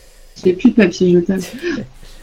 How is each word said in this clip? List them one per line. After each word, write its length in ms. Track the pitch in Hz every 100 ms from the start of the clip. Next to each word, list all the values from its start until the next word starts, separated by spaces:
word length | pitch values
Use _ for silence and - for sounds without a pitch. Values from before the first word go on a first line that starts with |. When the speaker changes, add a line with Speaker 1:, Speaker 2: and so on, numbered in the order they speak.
| - - - -
Speaker 1:
J'ai 100 | 190
plus 160 | 180 247
de 60 | -
papier 360 | 185 - 180
jetable. 300 | 175 175 190
Speaker 2:
<laughs> 420 | - 247 349 285 - - - -